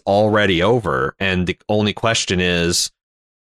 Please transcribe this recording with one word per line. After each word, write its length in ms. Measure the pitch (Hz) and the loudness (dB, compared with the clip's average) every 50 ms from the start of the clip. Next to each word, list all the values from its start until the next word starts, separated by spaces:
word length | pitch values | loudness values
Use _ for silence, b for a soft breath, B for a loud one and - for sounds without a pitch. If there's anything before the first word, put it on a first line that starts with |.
| - | -2
already 540 | 98 98 104 107 107 107 107 104 98 90 80 90 | 0 2 2 2 2 2 2 2 2 2 2 2
over, 520 | 107 127 120 98 82 67 64 65 - - - | 2 2 0 0 -2 -2 -2 -2 -4 -4 -4
and 280 | 98 95 92 90 90 | -4 -2 0 -2 -2
the 100 | 90 87 _ _ - | -2 -4 _ _ -2
only 240 | 104 107 107 104 90 | -2 0 0 -2 -2
question 460 | - - 113 117 - - - 95 90 | -2 -2 -2 -2 -2 -2 -2 -2 0
is, 500 | 90 90 87 85 85 85 87 - - - _ _ _ _ _ _ _ _ _ _ _ _ | 0 0 0 0 0 0 0 -2 -4 -6 _ _ _ _ _ _ _ _ _ _ _ _